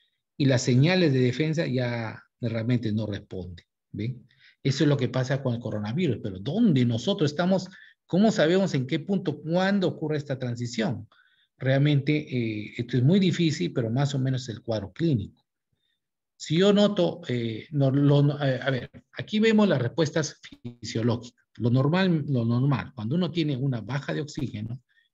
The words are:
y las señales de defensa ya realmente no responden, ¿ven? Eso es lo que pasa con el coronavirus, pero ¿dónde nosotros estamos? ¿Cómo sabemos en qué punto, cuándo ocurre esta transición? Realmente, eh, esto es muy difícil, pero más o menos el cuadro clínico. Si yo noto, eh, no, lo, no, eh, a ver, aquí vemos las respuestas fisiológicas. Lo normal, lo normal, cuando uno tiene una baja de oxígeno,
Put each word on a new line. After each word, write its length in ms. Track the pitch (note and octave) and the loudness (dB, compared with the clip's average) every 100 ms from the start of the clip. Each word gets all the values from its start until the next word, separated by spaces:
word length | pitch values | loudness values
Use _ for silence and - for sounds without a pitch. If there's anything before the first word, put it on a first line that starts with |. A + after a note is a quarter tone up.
| _ _ _ - | _ _ _ 0
y 80 | C3+ | 2
las 160 | B2+ | 2
señales 520 | - B2 D3+ F#3 E3 | 4 4 6 6 4
de 60 | C3 | 4
defensa 480 | B2 B2 D#3 D#3+ D3+ | 2 2 -2 -2 -2
ya 560 | B2+ B2 A#2+ A2 A2 _ - | -2 -4 -4 -8 -12 _ -8
realmente 520 | A#2 A2+ A2+ B2 A2 | -6 -4 0 0 0
no 140 | G#2+ G#2 | -2 -4
responden, 600 | G2 - F#2+ F2+ F2 _ _ _ | -6 -8 -12 -10 -14 _ _ _
¿ven? 360 | - A2+ B2+ - _ - _ | -8 -6 -8 -14 _ -20 _
Eso 200 | C#3+ C#3 | -4 0
es 40 | D#3 | 2
lo 100 | A#2 | 2
que 120 | A#2 | 0
pasa 340 | C3 B2+ C#3 | -2 -2 -2
con 120 | B2+ A#2 | -2 -4
el 40 | |
coronavirus, 600 | A2 G#2+ G#2 C3+ F3 A#2 | -6 -6 -4 -2 -2 -2
pero 160 | A2 F#2 | -6 -8
¿dónde 460 | G#2 F#3 A#3+ C3+ A#2+ | -6 0 4 4 2
nosotros 460 | A#2 F#3+ G3+ C#3+ | 0 -2 0 0
estamos? 360 | - F3+ F#3+ F#3 - - _ - | 0 0 0 -2 -16 -20 _ -4
¿Cómo 260 | F3 A3 | 2 2
sabemos 420 | G#3 D#3 F#3+ F#3 | 4 4 4 2
en 140 | D3 B2+ | -2 -2
qué 120 | D#3 | -4
punto, 420 | E3 G3 D#3 C#3+ | -2 -2 -2 -6
cuándo 460 | D3+ F3 F#3+ G3+ F3 | -2 0 2 2 0
ocurre 300 | D3+ D#3 D3+ | -2 -4 -4
esta 220 | C#3+ B2+ | -4 -6
transición? 680 | B2 A#2 A#2 - G3+ G#2 G#2 _ _ _ _ - | -4 -6 -6 -4 -4 -4 -10 _ _ _ _ -6
Realmente, 560 | C3 C3+ D3 D3 C#3 | 0 2 4 2 2
eh, 600 | D3+ D3 B2+ A2+ G#2+ G#2 - | -2 -2 -4 -2 -4 -8 -8
esto 200 | A#2+ C3 | -4 2
es 60 | |
muy 160 | B2+ G3 | 4 4
difícil, 540 | F#3+ - E3 D3 F3 | 4 2 0 0 -4
pero 180 | C#3 A2+ | -2 -2
más 240 | B2 C#3+ C#3 | 0 -2 -2
o 40 | |
menos 300 | C3 B2+ B2 | -2 -4 -6
el 120 | G#2+ | -12
cuadro 300 | - A2 - | -6 -6 -6
clínico. 540 | - E3 A#2+ F#2 _ _ _ _ _ _ _ _ _ _ _ | -4 0 0 -2 _ _ _ _ _ _ _ _ _ _ _
Si 220 | - D#3 | -4 2
yo 160 | G3 | 4
noto, 480 | G3+ G#3 G3+ E3+ - - | 6 4 4 0 -2 -4
eh, 400 | B2 A#2 A2 - | -4 -4 -6 -6
no, 220 | D3 C3+ | 0 2
lo, 320 | C#3 C#3+ C#3+ | 4 6 6
no, 200 | C#3+ C#3+ | 4 2
eh, 160 | C#3 B2 | -2 -2
a 100 | C#3 | -2
ver, 180 | B2+ - - _ | -4 -6 -16 _
aquí 260 | - - G#3+ | -14 -4 2
vemos 300 | A3+ G#3+ G#3 | 4 6 4
las 100 | C#3 | 4
respuestas 600 | A#2+ - D3+ D#3+ D3 - - - A#2+ A#2+ | 0 0 0 0 -4 -8 -20 -16 -16 -14
fisiológicas. 580 | - A2+ A#2 A#2 - _ _ - | -8 -2 0 -2 -4 _ _ -4
Lo 120 | A#2 | 0
normal, 560 | B2+ C#3+ F3 F#3+ D#3+ C3+ | 2 2 2 2 2 0
lo 180 | B2+ A2+ | 0 2
normal, 480 | A#2+ C#3 B2 F2+ - | 2 2 0 -4 -8
cuando 200 | G#2+ E3 | -4 -2
uno 140 | F3 | -2
tiene 280 | E3+ D3+ B2+ | -2 -2 -2
una 240 | C#3 A#2+ | -2 -4
baja 320 | G2+ C#3+ C#3+ | -6 -8 -6
de 80 | D#3 | -6
oxígeno, 600 | D3 - A#2+ G2+ A2 B2+ _ _ _ | -6 -8 -8 -8 -10 -10 _ _ _